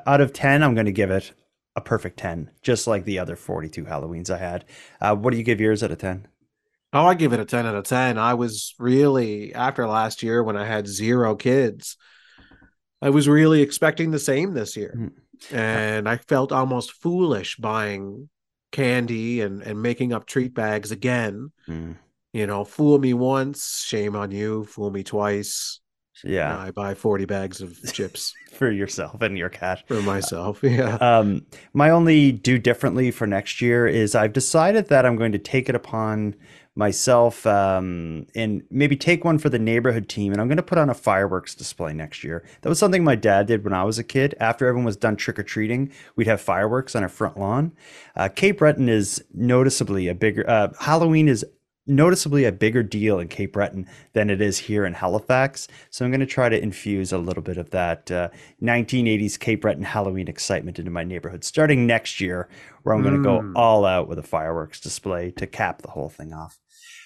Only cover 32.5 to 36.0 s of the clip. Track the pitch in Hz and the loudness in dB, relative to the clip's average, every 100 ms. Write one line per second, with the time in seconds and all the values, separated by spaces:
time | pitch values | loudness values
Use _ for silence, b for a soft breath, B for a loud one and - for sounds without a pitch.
32.5 | 127 120 117 127 110 127 - 110 98 - | 2 2 2 0 0 0 0 -2 -2 -4
33.5 | - 120 120 117 110 104 113 107 123 - | -2 2 4 4 2 2 2 2 0 2
34.5 | 160 175 220 - 139 127 113 113 101 - | 2 4 2 4 4 4 2 0 -2 -2
35.5 | 131 127 120 - 113 | -2 0 -4 -4 -4